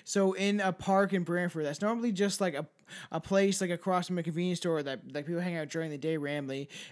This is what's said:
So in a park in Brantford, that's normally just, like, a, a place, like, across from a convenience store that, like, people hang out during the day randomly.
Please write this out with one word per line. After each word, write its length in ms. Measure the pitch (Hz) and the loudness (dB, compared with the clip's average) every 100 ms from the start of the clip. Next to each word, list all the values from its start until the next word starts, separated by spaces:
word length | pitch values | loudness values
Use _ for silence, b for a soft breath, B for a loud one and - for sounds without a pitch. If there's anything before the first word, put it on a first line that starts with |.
So 300 | B 202 196 | B 2 4
in 280 | 190 196 208 | 4 2 2
a 100 | 190 | 0
park 420 | 180 - 196 196 | 0 2 4 4
in 100 | 190 | 2
Brantford, 420 | 170 175 175 165 147 | 0 0 0 -2 -2
that's 160 | 147 | 0
normally 300 | 202 233 233 | 0 0 0
just, 280 | 185 202 190 | 2 2 2
like, 140 | 185 | 0
a, 120 | 147 156 _ - B B | -2 -6 _ -20 B B
a 80 | 160 | -6
place, 400 | - 190 196 196 | 2 4 4 4
like, 100 | 185 | 0
across 360 | 170 - 180 175 | -2 0 0 2
from 100 | 180 | -2
a 60 | |
convenience 360 | 165 160 180 175 | -2 0 0 0
store 220 | 175 160 | 0 0
that, 180 | 139 131 - | -2 -6 -8
like, 120 | 139 143 | -8 -4
people 160 | 170 | -2
hang 160 | 180 170 | -2 -4
out 100 | 151 | -4
during 200 | 165 160 | -4 -4
the 80 | 147 | -4
day 180 | 151 160 | -2 -2
randomly. 540 | 143 147 139 135 143 B B | -2 -4 -4 -6 -8 B B